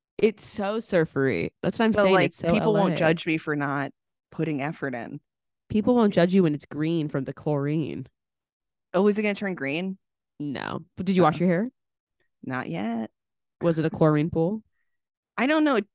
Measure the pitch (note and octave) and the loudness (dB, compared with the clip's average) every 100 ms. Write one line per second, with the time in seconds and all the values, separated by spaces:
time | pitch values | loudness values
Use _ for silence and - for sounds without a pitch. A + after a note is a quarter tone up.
0 | _ - A3+ A3 - - G3+ A3 - F#3 | _ 0 0 0 -10 -6 -6 -6 -2 0
1 | D#3+ C#3 C3+ F2 - _ - - A3+ G#3 | 0 0 0 0 -4 _ -4 0 2 4
2 | G3 F#3+ E3+ - E3 G#3+ A3+ G3+ F#3+ D#3+ | 4 4 2 0 0 2 2 2 2 2
3 | D#3+ E3 F3 D#3 - D3 C#3+ C#3+ C3+ - | 2 2 0 -2 -2 -4 -2 -4 -6 -10
4 | _ _ _ - D#3+ D3 C#3+ - C#3+ B2 | _ _ _ -6 -4 -4 -6 -6 -6 -6
5 | G#2 D3 _ _ _ _ - G#3+ G#3 B3 | -6 -12 _ _ _ _ -4 0 2 4
6 | G#3 F#3+ F3 G3 E3+ D3 - D3 D#3 E3+ | 4 4 4 4 4 0 -6 -6 -2 -2
7 | D3 D3 C3 C#3 D#3+ D3 C#3+ D#3 C3 D2 | -2 -4 -6 -6 -4 -2 -2 -2 -4 -8
8 | B2+ _ _ _ _ _ _ _ _ F3+ | -12 _ _ _ _ _ _ _ _ 0
9 | G#3 G#3 G#3 G3+ G3+ E3+ C3+ D#3 F#3+ F#3+ | 2 2 0 -2 -4 -4 -4 -4 -6 -8
10 | _ _ _ - D3 A#2 G#1 - D#3+ - | _ _ _ -10 -8 -6 -6 -8 -10 -8
11 | F#3 F#3 D#3+ E3 F3 E3+ A#3+ - _ _ | 0 4 4 4 0 0 -2 -10 _ _
12 | _ _ _ _ B2+ B2+ - E3 G#3+ A#3 | _ _ _ _ -10 -8 -8 -8 -6 -6
13 | - _ _ _ _ - E3+ D#3+ D#3 - | -10 _ _ _ _ -4 -2 0 -2 2
14 | D#3+ D3+ D#3 D#3+ E3 A3 - _ _ _ | 2 4 0 0 -2 -4 -10 _ _ _
15 | _ _ _ - B3+ D#4 D4+ A#3+ G3+ | _ _ _ -4 0 2 2 0 -2